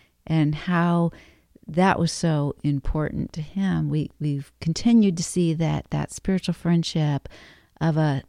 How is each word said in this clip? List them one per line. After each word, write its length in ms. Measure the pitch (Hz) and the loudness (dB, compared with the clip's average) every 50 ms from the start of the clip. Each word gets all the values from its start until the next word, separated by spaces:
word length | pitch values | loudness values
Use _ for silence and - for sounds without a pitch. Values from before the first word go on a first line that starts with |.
| _ _ _ _ - | _ _ _ _ -6
and 300 | - 156 160 151 151 151 | -2 0 2 2 2 0
how 560 | 151 - 175 180 170 170 175 170 170 170 165 - - - - _ _ _ _ _ - - | -4 -4 -2 0 2 2 2 2 2 0 0 -4 -8 -20 -20 _ _ _ _ _ -20 -14
that 320 | - 151 165 185 196 - - | -6 0 2 2 2 2 2
was 140 | 170 160 | 0 -2
so 420 | - - - 165 156 147 143 143 - _ | -2 -2 -2 0 0 0 -2 -4 -4 _
important 680 | - 147 143 139 - - - 156 151 - - - - - | -2 -2 -2 -2 -2 -2 -2 -2 -2 -4 -4 -6 -6 -6
to 100 | - 165 | -8 -12
him. 460 | 151 - - 196 196 190 175 160 156 147 | -12 -8 -6 -4 -2 -2 0 -2 -2 -2
We, 240 | 147 151 139 - _ - | -2 -2 -4 -4 _ -6
we've 320 | 151 147 143 139 143 - _ - | -4 -4 -4 -4 -6 -12 _ -6
continued 560 | - 160 160 - - 240 233 226 208 196 165 | -4 -4 -2 0 2 4 6 6 6 4 2
to 80 | 175 165 | 0 -4
see 280 | - - 185 175 165 156 | -4 0 0 0 2 2
that, 360 | 160 165 151 151 - - - | 0 0 0 0 -2 -4 -4
that 220 | - 147 147 - | -4 -4 -4 -4
spiritual 420 | - - - - 190 180 - - 170 | -8 -8 -4 -2 -2 -2 -2 -4 -6
friendship 720 | - - 170 170 170 160 - - 165 151 147 143 139 - - - - - - - _ _ _ _ - | -4 0 2 2 2 2 0 -2 0 0 0 0 -2 -6 -10 -20 -20 -20 -20 -20 _ _ _ _ -2
of 160 | - 165 151 | -2 0 2
a, 260 | 156 156 151 135 135 - | 2 2 0 0 -2 -6